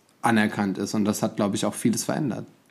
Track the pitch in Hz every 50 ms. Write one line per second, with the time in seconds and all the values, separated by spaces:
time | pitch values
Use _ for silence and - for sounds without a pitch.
0 | _ _ _ _ - 123 113 107 107 107 - 107 104 98 92 - 101 101 - 110
1 | 101 107 104 - - 107 - - 107 101 104 107 - 107 - - - 117 107 113
2 | - - 131 - 156 127 101 110 117 - - _ _ _